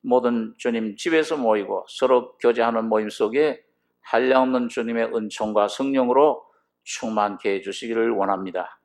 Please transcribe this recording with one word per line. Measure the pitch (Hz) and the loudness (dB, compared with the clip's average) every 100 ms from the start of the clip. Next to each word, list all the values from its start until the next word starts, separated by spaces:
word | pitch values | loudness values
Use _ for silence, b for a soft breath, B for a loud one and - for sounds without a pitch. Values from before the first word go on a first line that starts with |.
모든 | 135 123 120 120 110 - | 2 2 2 -2 -4 -4
주님 | 123 117 110 101 | -4 -2 -4 -4
집에서 | 170 165 156 156 | 0 2 2 -2
모이고 | 117 107 98 95 - | 0 0 0 -6 -8
서로 | - 131 127 123 _ | -2 4 4 2 _
교제하는 | 120 120 117 117 113 | 0 2 2 0 0
모임 | 110 107 | 0 -2
속에 | - 107 127 151 131 _ _ _ _ | -2 -2 2 0 -2 _ _ _ _
한량없는 | - 117 127 131 131 127 120 | -2 0 4 4 4 0 -2
주님의 | - 117 117 113 | -4 -4 -2 -2
은총과 | 117 107 - 107 107 104 | -4 -6 -6 -2 2 0
성령으로 | - 135 135 123 127 151 127 b b b _ | 0 -2 0 2 4 4 2 b b b _
충만케 | - - 120 110 104 95 104 98 | -14 -8 -4 -2 -2 -2 -4 -4
해주시기를 | 95 95 117 113 117 | -4 -10 -6 -2 0
원합니다. | 107 98 95 95 92 - - | 0 -2 -2 -4 -8 -8 -12